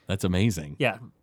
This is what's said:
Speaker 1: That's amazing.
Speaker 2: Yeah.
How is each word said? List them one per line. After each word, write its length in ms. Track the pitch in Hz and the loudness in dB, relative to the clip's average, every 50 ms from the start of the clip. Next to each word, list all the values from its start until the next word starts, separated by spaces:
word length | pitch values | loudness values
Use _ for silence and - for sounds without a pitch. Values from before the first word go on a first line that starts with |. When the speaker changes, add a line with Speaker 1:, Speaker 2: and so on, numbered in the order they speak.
| - | -6
Speaker 1:
That's 160 | - 95 95 - | -4 -2 0 0
amazing. 540 | 92 90 90 107 117 95 85 76 73 73 - | 2 2 4 4 2 2 -2 -6 -8 -4 0
Speaker 2:
Yeah. 200 | 143 117 - 110 123 - _ _ | 0 0 0 -2 -12 -20 _ _